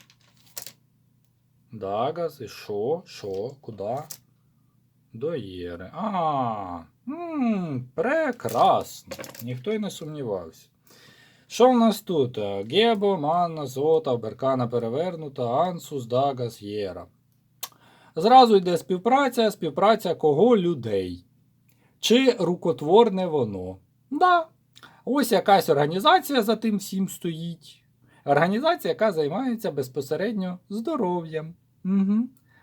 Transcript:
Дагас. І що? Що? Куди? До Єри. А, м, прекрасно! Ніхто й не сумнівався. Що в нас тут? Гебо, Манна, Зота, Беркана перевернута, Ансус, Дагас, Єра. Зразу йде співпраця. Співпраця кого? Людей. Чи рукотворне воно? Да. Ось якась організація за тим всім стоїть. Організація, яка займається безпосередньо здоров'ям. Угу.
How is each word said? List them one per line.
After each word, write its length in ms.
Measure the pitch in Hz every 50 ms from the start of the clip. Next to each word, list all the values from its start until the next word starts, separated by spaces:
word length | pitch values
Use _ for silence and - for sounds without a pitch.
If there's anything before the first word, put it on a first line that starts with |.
| - _ _ _ _ _ _ _ _ _ _ - - - - _ _ _ _ _ _ _ _ _ _ _ _ _ _ _ _ _ _ _
Дагас. 680 | 113 104 101 95 101 107 123 151 160 170 170 160 156 -
І 80 | 113 98
що? 540 | - - - - 104 101 107 135 160 180 -
Що? 440 | - - - 117 101 95 95 107 135 139 _
Куди? 380 | - - 107 98 98 107 123 139 - - - - _ _ _ _ _ _ _ _ _ _ _ _ _ _ _ _ _ _
До 220 | - 113 135 165 175
Єри. 540 | 135 101 98 92 90 87 87 87 85 92 - -
А, 880 | 156 202 208 196 180 165 156 147 135 127 117 110 104 95 90 87 85 82 - _ _ _ 240
м, 800 | 294 339 349 339 320 294 247 233 214 190 175 156 135 123 127 - _
прекрасно! 1200 | 160 175 247 302 330 320 269 - - - 113 107 127 180 - 127 104 - - - - - - - - - - - -
Ніхто 300 | 117 123 127 127 - 208
й 60 | 220 214
не 120 | 208 180
сумнівався. 760 | - - 165 151 156 147 135 110 98 90 85 80 - - _ _ _ _ _ _ - _ - - _ _ _ _ _ _ _
Що 240 | _ - - 240 254
в 80 | 254 233
нас 220 | 226 226 196 -
тут? 380 | - - 175 151 127 127 - 110 104 101 98 98 101 113
Гебо, 460 | 147 196 226 233 226 202 208 202 196 160
Манна, 480 | 143 151 170 175 175 165 160 156 143
Зота, 500 | 123 127 131 143 160 160 160 156 139 123
Беркана 520 | 113 107 110 - - 135 131 135 127 120 113
перевернута, 960 | 123 117 117 113 120 147 175 185 175 160 156 143 127 135 123 117 120 143
Ансус, 440 | 175 185 175 160 - - 151 139 120
Дагас, 560 | 110 123 127 139 143 135 123 123 113 - -
Єра. 440 | 101 101 104 107 101 92 87 87 82 - _ _ _ _ _ _ _ _ _ _ - - _ _ _ _ _ _ _ _ _
Зразу 400 | 160 170 220 254 262 254 226 214
йде 220 | 196 180 180 175 156
співпраця. 720 | - - 185 180 - 233 262 285 285 254 - 240 226 208
Співпраця 640 | - - 180 156 131 175 190 214 226 214 - 180 156
кого? 420 | - - 151 143 151 208 247 240
Людей. 680 | 202 175 175 170 127 113 110 101 98 92 90 87 87 _ _ _ _ _ _ _ _ _ _ _ _ _ _ _ _
Чи 360 | - - 220 254 269 254 - -
рукотворне 880 | 175 170 180 - - 175 160 - 147 151 185 220 240 220 190 190 185
воно? 500 | 175 151 139 120 107 101 92 90 92 92 - _ _ _ _ _ _
Да. 360 | 269 302 359 359 349 339 320 - _ _ _ _ _ - - - _ _ _
Ось 280 | 202 254 285 262 -
якась 360 | 220 180 - - 196 180 156 -
організація 760 | 151 139 147 147 170 190 220 302 359 359 - - 285 247
за 140 | 202 233 220
тим 200 | 220 - 220 208 196
всім 300 | - - 190 190 190 -
стоїть. 760 | - - - 170 160 160 165 170 165 - - - - _ _ _ _ _ _ _ _ _ _
Організація, 680 | - 143 147 165 180 202 226 302 330 349 - - 175
яка 200 | - - 214 220
займається 580 | 175 160 147 139 165 220 269 254 233 226 - 175
безпосередньо 880 | 135 147 131 127 - 151 127 - 156 156 190 240 220 196 185 180 180 180 _ _
здоров'ям. 840 | 196 220 226 339 320 269 202 180 180 175 165 160 156 156 156 160 170 _ _ _ _ _ -
Угу. 440 | 185 196 196 190 196 208 220 254 262 - _ _ _ _ _